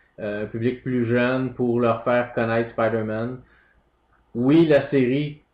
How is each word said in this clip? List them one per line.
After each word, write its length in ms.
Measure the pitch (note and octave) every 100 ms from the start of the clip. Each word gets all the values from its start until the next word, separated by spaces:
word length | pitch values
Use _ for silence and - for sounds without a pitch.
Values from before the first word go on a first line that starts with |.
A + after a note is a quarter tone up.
| _ -
euh, 240 | G#2 G#2
un 20 | G#2
public 360 | A#2 A#2 B2+
plus 240 | C3+ B2+ A2+
jeune 460 | A#2+ B2 C3 C3
pour 260 | A#2+ B2 A#2+
leur 220 | A#2 A#2
faire 280 | - B2 A#2+
connaître 360 | - A2+ A2+ A#2
Spider-Man. 680 | - A2+ A2+ A2 A2 A#2+ B2+ - _ _ _ _ _ _ _ _
Oui, 320 | A#2 B2+ D#3+ D#3+
la 220 | C#3+ -
série, 500 | C#3 B2 C#3 D3 D3 _